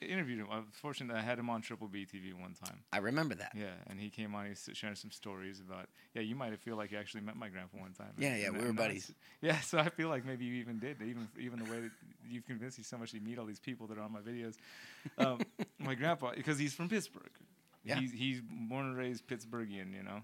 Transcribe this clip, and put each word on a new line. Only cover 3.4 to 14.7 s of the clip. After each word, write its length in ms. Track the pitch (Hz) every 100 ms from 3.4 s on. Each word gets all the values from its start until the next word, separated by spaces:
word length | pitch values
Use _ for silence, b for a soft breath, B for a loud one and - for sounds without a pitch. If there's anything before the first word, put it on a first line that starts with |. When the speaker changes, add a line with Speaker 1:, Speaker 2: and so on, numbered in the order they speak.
| 101
Speaker 1:
Yeah, 200 | 107 101 90 95
and 120 | 98
he 80 | 104
came 260 | 107 107
on. 120 | 104 101
He's 200 | 98 -
sharing 240 | - 110 101
some 140 | 107
stories 500 | - 107 95 95 95
about, 300 | 92 92 92 B B
yeah, 80 | 120
you 120 | 110
might 180 | 131 120
have 80 | 107
feel 160 | - 110
like 140 | 104
you 60 | 104
actually 240 | 101 110
met 160 | 104 110
my 140 | 110
grandpa 260 | 92 92 98
one 160 | 92
time. 220 | 92 104 104
Speaker 2:
Yeah, 120 | 143
Speaker 1:
And, 120 | 117
Speaker 2:
yeah, 60 | 101
Speaker 1:
and, 100 | 95
Speaker 2:
we 60 |
were 60 | 120
Speaker 1:
and 80 | 107
Speaker 2:
buddies. 300 | 110 98 -
Speaker 1:
that's, 100 | - B B
yeah, 180 | 156 156
<laughs> 0 |
so 180 | - 165
I 120 | 156
feel 180 | 170 165
like 160 | 139
maybe 220 | 127 131 123
you 80 |
even 240 | 123 117 113
did, 240 | 123 135
even, 260 | 107 120 107 -
even 200 | 123 120
the 80 | 113
way 100 | 117
that 100 | 113 - - - 117
you've 200 | 120 113
convinced 320 | 120 127 127
me 60 |
so 120 | 107 123
much 160 | 113
you 80 | 113
meet 180 | 107 120
all 60 |
these 160 | 107 98
people 260 | - 120 110
that 100 | 107
are 40 |
on 100 | 107
my 80 | 107
videos. 340 | 104 120 113 110 B